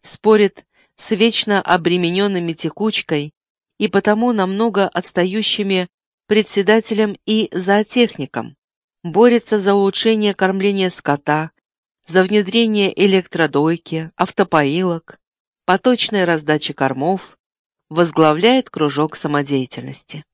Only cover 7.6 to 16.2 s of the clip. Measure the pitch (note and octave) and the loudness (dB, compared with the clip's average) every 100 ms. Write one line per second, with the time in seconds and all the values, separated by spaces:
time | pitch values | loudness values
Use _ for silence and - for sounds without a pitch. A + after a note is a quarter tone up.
7.6 | F#3 G3+ G#3+ B3 A#3 - C3+ - A#2 - | 2 2 2 0 0 0 -8 -8 -10 -16
8.6 | _ _ _ _ F3 E3 A#3+ A#3+ - G#3+ | _ _ _ _ -4 4 6 4 0 -2
9.6 | F#3+ G3+ G3 - A3+ A3 G#3 F#3+ F#3+ F#3+ | 2 2 2 0 0 0 0 0 -2 0
10.6 | G3 G3 F#3 - - C#3+ C#3+ D3+ D#3+ _ | -2 0 -2 -4 -4 -2 0 -2 -4 _
11.6 | _ _ _ _ - E3+ F#3 G#3 F#3+ A#3 | _ _ _ _ -2 0 2 0 0 0
12.6 | A#3 G#3+ G3 - G3 F#3+ F3 E3 D#3 C#3 | 2 2 0 2 2 2 0 -2 0 2
13.6 | D#3 E3+ - D#3+ D#3+ - F#3 - F#3 D#3+ | 0 -2 -6 -8 -8 -6 -6 -2 0 2
14.6 | C#3+ D#3+ F#3 E3 _ - _ _ _ _ | 0 0 -2 -4 _ -20 _ _ _ _
15.6 | - F#3 B3+ B3 - G#3 | -2 0 2 0 -2 -2